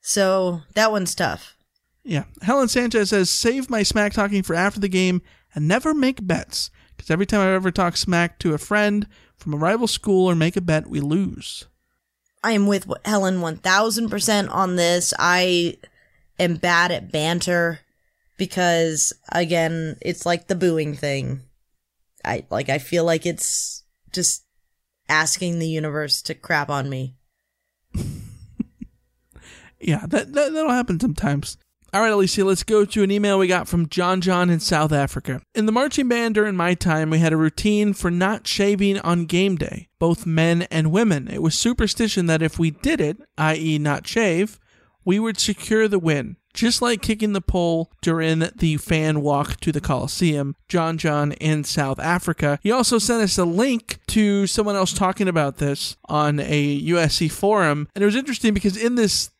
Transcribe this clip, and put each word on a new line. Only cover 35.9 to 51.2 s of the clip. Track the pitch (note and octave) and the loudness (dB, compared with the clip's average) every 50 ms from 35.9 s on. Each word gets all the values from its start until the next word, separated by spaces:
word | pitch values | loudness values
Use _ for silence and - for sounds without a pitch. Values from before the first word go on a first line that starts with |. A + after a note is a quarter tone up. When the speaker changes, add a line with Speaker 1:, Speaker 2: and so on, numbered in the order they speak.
| - - C4+ B3 | 0 0 0 2
Speaker 2:
band | A#3+ A#3 A#3 A3+ G#3+ | 2 0 0 0 2
during | G#3+ G#3 G#3+ G3 | 2 2 2 0
my | F3+ E3+ F3 F3+ | 0 2 0 0
time, | E3+ - F#3 D#3+ D#3 D#3+ D#3 | 0 2 0 2 2 2 2
we | D#3+ D#3+ | 2 4
had | E3 D#3+ | 4 4
a | D#3+ D#3+ | 4 4
routine | D#3+ D#3 - - - G#3+ G#3 G#3 G#3 G#3 G3 | 2 2 0 0 0 0 2 2 2 0 0
for | - - F3 | -2 -2 -2
not | F3 F3 F#3 F#3+ A3 - - - | 0 0 0 0 0 -4 -4 -6
shaving | - - G3 G3+ G#3 F#3+ G3+ G3+ G3 G3 | -2 0 2 2 2 2 2 0 0 0
on | - D#3+ F3 F3 E3+ | 0 0 0 0 0
game | D#3 E3+ E3+ F#3+ G3+ F#3 | 0 0 2 2 2 0
day, | D#3 D3+ - - - - _ _ _ | -2 -4 -6 -8 -12 -14 _ _ _
both | E3+ E3+ E3 - - | 0 0 0 0 -2
men | E3 D#3+ D#3+ D#3+ E3+ E3+ E3+ F3+ | -2 0 2 4 4 2 2 0
and | - - D#3+ D#3 D#3 | -2 -2 0 0 2
women. | D#3+ G3+ A#3 A3 F3 C#3+ B2+ A#2+ | 2 2 2 2 2 0 -2 -6
It | - C3+ D#3 | -6 -2 0
was | D#3+ D#3 | 0 0
superstition | - - A#3 B3 - A#3 G3 - - A#3 G#3+ - F3+ F3 | 0 0 0 0 0 0 -2 0 0 -2 0 0 0 0
that | E3 D#3+ D#3 | 2 2 2
if | E3 D#3 - - | 0 -2 0 0
we | E3+ D#3+ | -2 -2
did | D3+ - - C4+ E4 - | -2 -2 -2 -2 0 0
it, | F#3 D3 D#3+ - - _ _ - | 0 -2 -4 -6 -12 _ _ -2
i | D3+ D#3 D#3 | 0 0 0
e | D#3 D#3+ D#3+ D#3 D3+ | 0 0 -2 -2 0
not | D3 D3+ C#3+ - - - | 0 -2 -2 -2 -6 -4
shave, | - A3+ A3+ G3+ E3 E3 G3+ G#3+ - - _ _ _ _ _ _ _ _ _ | -2 0 0 2 2 0 -2 -2 -4 -16 _ _ _ _ _ _ _ _ _
we | F3+ F#3+ G#3 | 0 2 2
would | A3 A3+ G#3+ - | 2 -2 -2 -2
secure | - - G3+ - - - G#3+ A3 A3 G#3+ | -2 -2 -2 -4 -2 0 2 2 4 4
the | G3 F#3+ | 2 2
win, | E3+ E3 D#3 C#3+ B2+ G#2+ F3+ _ _ _ _ | 2 2 0 0 -2 -6 -12 _ _ _ _
just | - A#3 A#3 A#3+ - | 0 0 0 2 2
like | B3 A#3+ A#3+ G#3+ - | 0 0 -2 -2 -2
kicking | - A3 G#3 A3 G#3 G3+ | -4 -2 0 0 -2 -2
the | G3 | -2
pole | F3 - - F#3 F3 E3+ E3 E3 E3 _ - _ | -2 -2 -2 0 0 0 0 0 -2 _ -10 _
during | - - E3 E3 D#3+ D#3+ D#3+ D#3+ D#3+ E3 - | -2 -2 0 0 2 0 2 2 0 -2 -2
the | - - E3 D#3 C#3+ | 0 0 0 0 0
fan | - - E3+ D#3 D#3 D#3 D#3 D3+ | 0 0 0 0 2 0 0 0
walk | C#3+ D3 C#3+ C#3+ D3 - - - | 0 0 0 0 -2 -4 -6 -4
to | - - | -4 -2
the | D3 D3 | -2 -2
Coliseum." | - - D3 B2+ - C#3+ - - F#3 E3+ D3+ C#3+ C#3 C#3 C#3+ _ _ _ | -2 -2 -4 -2 -2 -6 -2 0 0 2 2 0 -2 -4 -6 _ _ _
John | - F3+ E3 D#3+ E3 D#3+ | -2 -2 0 0 -4 -2
John | D#3 D#3+ D3 D3 | -2 -2 0 0